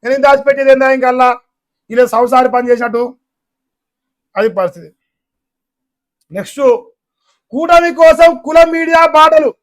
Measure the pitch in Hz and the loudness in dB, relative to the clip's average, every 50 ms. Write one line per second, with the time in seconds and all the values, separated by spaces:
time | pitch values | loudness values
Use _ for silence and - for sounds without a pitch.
0 | _ 233 262 269 262 285 277 277 277 285 277 277 269 269 269 269 269 262 262 262 | _ -6 -6 0 2 2 2 2 0 -2 -4 -2 2 2 2 2 2 -2 -2 -2
1 | 254 254 254 254 254 247 240 247 _ _ _ _ _ _ _ _ _ _ 220 233 | -2 -2 -2 0 0 -2 -2 -4 _ _ _ _ _ _ _ _ _ _ -2 -2
2 | 247 240 233 226 247 240 254 254 254 254 247 247 247 240 247 233 240 233 214 233 | -2 0 0 -2 -2 0 0 0 0 0 -2 -4 -2 -2 -2 -2 -2 -6 -6 -6
3 | 240 247 254 _ _ _ _ _ _ _ _ _ _ _ _ _ _ _ _ _ | -6 -6 -10 _ _ _ _ _ _ _ _ _ _ _ _ _ _ _ _ _
4 | _ _ _ _ _ _ _ 190 208 226 - 190 185 175 180 175 170 156 _ _ | _ _ _ _ _ _ _ -4 -4 -4 -4 -4 -8 -8 -8 -12 -20 -20 _ _
5 | _ _ _ _ _ _ _ _ _ _ _ _ _ _ _ _ _ _ _ _ | _ _ _ _ _ _ _ _ _ _ _ _ _ _ _ _ _ _ _ _
6 | _ _ _ _ _ _ 156 185 196 - - 269 285 262 240 - - _ _ _ | _ _ _ _ _ _ -14 -14 -14 -14 -10 -4 0 0 0 0 -4 _ _ _
7 | _ _ _ _ _ _ _ _ _ _ - 254 320 339 349 339 339 339 330 - | _ _ _ _ _ _ _ _ _ _ -10 -8 -2 2 2 2 2 0 0 2
8 | 330 320 311 - 330 330 339 - - 277 320 330 330 330 330 330 330 320 330 330 | 4 4 4 4 2 2 2 0 -8 -2 2 2 2 2 2 -6 -4 -2 0 0
9 | 330 320 320 311 311 320 320 311 302 254 - _ | 0 2 2 2 2 4 4 2 0 0 -6 _